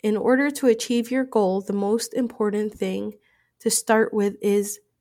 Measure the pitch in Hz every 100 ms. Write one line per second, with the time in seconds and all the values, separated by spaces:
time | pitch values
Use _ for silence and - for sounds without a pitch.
0 | 214 214 214 254 285 285 262 226 - 240
1 | 233 254 262 226 196 190 196 202 202 226
2 | - - 240 - 208 208 214 - 190 190
3 | 208 208 _ _ _ _ 233 - - 220
4 | 220 214 202 196 208 202 202 - _ _